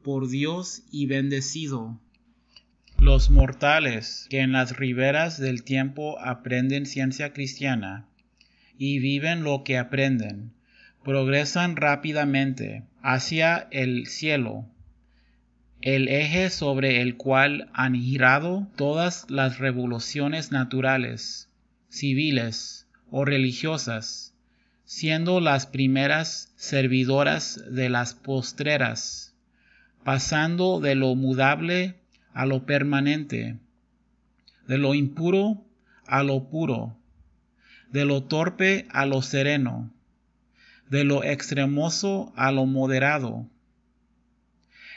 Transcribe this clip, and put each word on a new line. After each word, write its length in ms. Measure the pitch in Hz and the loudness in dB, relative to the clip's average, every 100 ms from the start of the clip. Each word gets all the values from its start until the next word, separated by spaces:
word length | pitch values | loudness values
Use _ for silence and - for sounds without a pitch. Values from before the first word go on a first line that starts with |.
por 260 | 139 135 131 | -4 -2 -2
Dios 540 | 135 147 175 180 - - | -2 -2 -4 -8 -12 -12
y 160 | 147 139 | -6 -2
bendecido. 920 | 139 139 139 135 160 151 131 113 113 _ _ _ _ _ - _ _ _ - | 0 0 -2 -4 -6 -6 -6 -8 -12 _ _ _ _ _ -20 _ _ _ 6
Los 320 | 143 131 - | 8 8 10
mortales 1000 | 143 131 131 143 156 143 113 113 - - | 10 8 4 4 4 2 -2 -6 -12 -4
que 120 | 135 | 0
en 100 | 131 | 2
las 260 | 131 123 131 | 2 0 -2
riberas 600 | 131 123 135 151 165 151 | -2 0 2 2 0 -2
del 240 | 131 123 | -4 -4
tiempo 560 | 127 131 135 143 151 147 | -2 -2 -2 -4 -8 -6
aprenden 680 | 110 120 127 127 131 139 139 | -8 -8 -4 0 0 0 -4
ciencia 480 | 139 131 131 143 | -2 -2 -2 -8
cristiana 720 | - 135 - 139 120 95 104 - _ _ _ _ _ _ - | -6 -8 -4 -2 -2 -4 -10 -16 _ _ _ _ _ _ -6
y 220 | 135 143 | -2 0
viven 440 | 131 139 156 170 | 0 0 -2 -2
lo 200 | 151 139 | -2 -2
que 140 | 139 127 | -2 -2
aprenden, 720 | 120 135 135 127 104 101 113 - _ _ - _ | -2 0 2 0 -2 -10 -14 -18 _ _ -20 _
progresan 760 | 135 139 131 143 147 180 175 160 | -2 0 2 0 0 0 0 0
rápidamente 1040 | 151 143 156 151 143 139 135 131 104 107 - _ | 0 0 -2 -2 2 2 2 -2 -6 -10 -16 _
hacia 680 | 131 127 - 160 165 170 - | -2 0 0 2 2 2 -2
el 360 | 135 127 123 117 | -4 -2 -2 -6
cielo, 600 | - 156 143 113 107 110 _ - _ _ _ _ _ _ _ _ - | -6 -2 0 -2 -6 -12 _ -20 _ _ _ _ _ _ _ _ -8
el 280 | 135 135 131 | 0 0 2
eje 400 | 139 151 175 185 | 0 0 0 0
sobre 520 | - 147 135 135 120 | -2 -2 0 2 2
el 140 | 123 120 | 0 -2
cual 540 | 135 131 143 147 - | 2 4 4 2 -6
han 220 | - 127 127 | -2 0 0
girado 720 | 127 135 127 139 170 190 196 - | 0 4 6 6 2 -4 -6 -2
todas 500 | 143 156 175 175 - | -2 0 -2 -4 -6
las 300 | 139 131 123 | 0 0 0
revoluciones 920 | 131 123 123 117 - 147 143 160 147 | -2 -2 -4 -4 -6 -4 -2 -4 -2
naturales, 1000 | 139 127 127 131 131 120 117 - - - _ _ _ _ | -2 -2 0 2 2 0 -6 -10 -14 -16 _ _ _ _
civiles 960 | - 143 131 156 135 117 110 - - _ _ - | -6 -2 0 2 0 -2 -6 -12 -16 _ _ -8
o 120 | 131 | -2
religiosas, 1120 | 143 143 131 127 160 156 123 113 110 - - _ _ _ _ _ | 0 2 0 -2 -4 -4 -4 -6 -8 -14 -18 _ _ _ _ _
siendo 560 | - - 156 160 170 180 | -18 -6 -2 0 2 2
las 280 | 160 139 135 | 4 2 0
primeras 840 | 135 135 135 139 151 165 - - - | 0 2 4 2 0 -2 -8 -14 -16
servidoras 1080 | - 143 131 131 127 135 143 156 - - - | -4 0 2 2 2 2 2 0 -4 -12 -8
de 180 | 127 127 | -4 -2
las 240 | 123 120 | 0 -4
postreras, 1200 | - - 135 120 - 147 147 120 113 - - - _ _ _ _ _ _ _ | -8 -6 -4 -4 -6 0 2 0 -2 -10 -12 -16 _ _ _ _ _ _ _
pasando 800 | 135 135 - 151 160 175 185 170 | -2 -2 0 -2 0 0 0 2
de 140 | 143 135 | 0 2
lo 200 | 131 127 | 2 2
mudable 800 | 131 131 135 147 165 180 185 180 _ _ _ | 0 2 2 2 0 -2 -2 -8 _ _ _
a 120 | - 131 | -4 -2
lo 200 | 135 131 | -2 0
permanente, 920 | 143 143 139 143 151 147 117 117 113 _ _ _ _ _ _ _ _ _ _ - | 0 2 0 2 0 -4 -6 -8 -10 _ _ _ _ _ _ _ _ _ _ -4
de 100 | 131 | 0
lo 160 | 139 | 2
impuro 720 | 143 139 151 170 190 208 202 - _ _ _ - | 2 0 -2 2 2 2 -2 -8 _ _ _ -2
a 180 | 131 | 0
lo 260 | 139 135 135 | 2 0 -4
puro, 480 | 160 156 113 113 113 _ _ - _ _ _ _ - - | -4 -2 -2 -6 -12 _ _ -20 _ _ _ _ -20 -8
de 140 | 139 143 | -2 0
lo 180 | 139 | 0
torpe 640 | 135 156 175 - 190 196 - | 0 0 0 2 2 2 -2
a 160 | 131 139 | -2 0
lo 160 | 135 | 0
sereno, 720 | 131 139 143 147 123 117 117 - _ _ _ _ _ _ - - - | 0 0 2 2 0 -4 -10 -14 _ _ _ _ _ _ -20 -20 -4
de 140 | 139 | 0
lo 200 | 143 139 | 2 2
extremoso 1120 | - 135 - 143 139 143 165 - 196 196 - - | 0 -4 -4 -2 0 0 0 -2 -2 -2 -4 0
a 160 | 135 | 2
lo 140 | 135 131 | 2 2
moderado, 840 | 135 131 131 139 151 120 113 117 _ _ _ _ _ _ _ _ _ _ _ _ - - | 2 2 2 2 0 -2 -6 -10 _ _ _ _ _ _ _ _ _ _ _ _ -20 -20